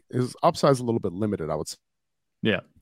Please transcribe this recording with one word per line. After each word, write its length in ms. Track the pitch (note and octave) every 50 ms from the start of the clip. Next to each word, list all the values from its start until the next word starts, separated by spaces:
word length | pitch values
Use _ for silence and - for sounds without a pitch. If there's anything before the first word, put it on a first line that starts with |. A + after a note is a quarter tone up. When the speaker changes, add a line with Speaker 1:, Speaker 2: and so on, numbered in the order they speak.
| _ -
Speaker 1:
his 240 | - B2 B2 A#2 - -
upside's 380 | - F3 E3+ - - D3 C3+ B2
a 60 | B2
little 160 | A#2 A#2 A2+
bit 100 | G#2 F#2
limited, 380 | E2+ G2 A2 G#2 G2 D#2 D#2 D2+
I 60 | D#2
would 120 | D#2 D2+
say. 80 | - - - _ _ _ _ _ _ _ _ _ _ _ _
Speaker 2:
Yeah. 200 | - A2 F#2+ - - _ _ _